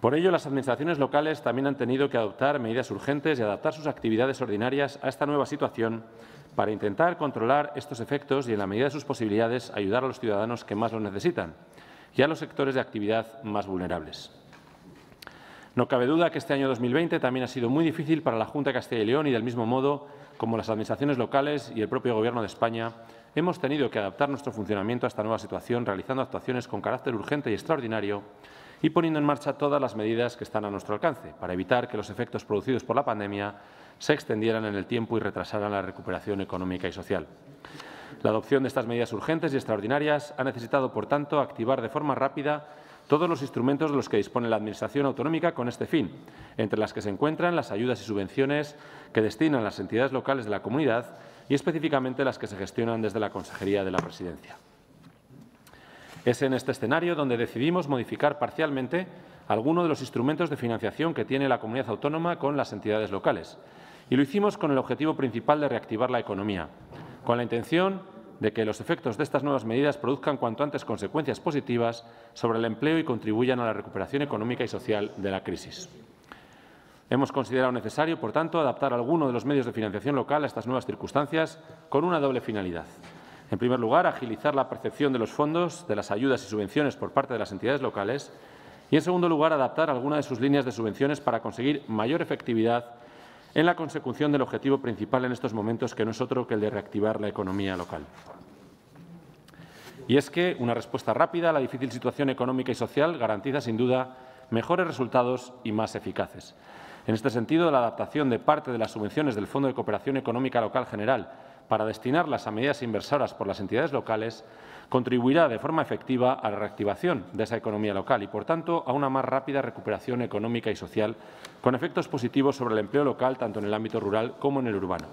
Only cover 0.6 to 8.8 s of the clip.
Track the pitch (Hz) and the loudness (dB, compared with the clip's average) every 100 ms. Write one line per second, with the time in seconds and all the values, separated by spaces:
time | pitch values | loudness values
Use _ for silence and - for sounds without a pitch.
0.6 | 131 120 151 160 135 147 156 151 127 117 | 0 0 0 2 2 2 2 0 0 0
1.6 | 139 139 120 131 143 127 107 - 135 143 | 0 0 0 2 2 2 0 0 0 2
2.6 | 113 117 123 98 - 143 156 143 107 98 | -2 -2 -2 -4 -2 -2 0 0 0 0
3.6 | 156 156 151 127 117 110 131 131 120 104 | -2 -2 -6 -2 0 2 2 0 -2 0
4.6 | 120 139 143 - 135 - 143 147 127 147 | 0 0 0 -2 -4 -2 0 2 0 0
5.6 | 131 - 113 113 110 - - - - - | -2 0 -2 -2 -10 -20 -20 -20 -12 2
6.6 | 104 107 104 98 170 170 151 120 113 143 | 4 4 0 4 2 4 -2 0 4 4
7.6 | 147 - - 117 113 143 143 135 127 107 | 2 -4 -10 -8 -2 -4 2 0 2 0
8.6 | 95 104 | 0 2